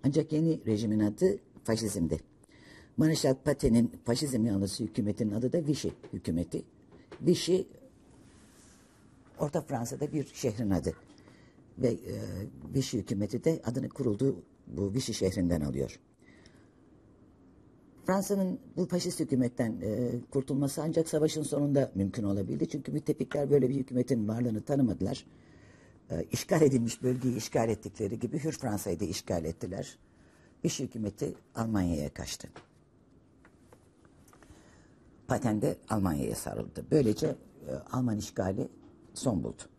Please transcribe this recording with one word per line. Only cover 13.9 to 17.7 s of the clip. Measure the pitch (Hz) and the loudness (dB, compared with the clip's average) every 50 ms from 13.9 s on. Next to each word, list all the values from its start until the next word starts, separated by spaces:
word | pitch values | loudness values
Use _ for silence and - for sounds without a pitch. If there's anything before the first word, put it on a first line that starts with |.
| - - 139 123 104 101 135 135 - - - _ - _ - | -6 -2 0 0 2 2 2 0 0 -2 -8 _ -20 _ -18
bu | - - 90 98 98 98 | -10 -4 -2 -2 0 0
Vichy | 131 131 - | -2 -2 -2
şehrinden | 107 - 98 95 90 101 87 87 87 82 | -4 0 0 0 2 2 2 2 2 2
alıyor. | 73 69 64 67 67 - - - _ _ _ _ - - - - - - - - - - _ - - - - - - - - - - - - - - - - - - - | 0 -2 -2 -2 -4 -4 -6 -14 _ _ _ _ -20 -20 -20 -20 -20 -20 -20 -20 -20 -20 _ -20 -20 -20 -20 -20 -20 -20 -20 -20 -20 -20 -20 -20 -20 -20 -20 -20 -20 -20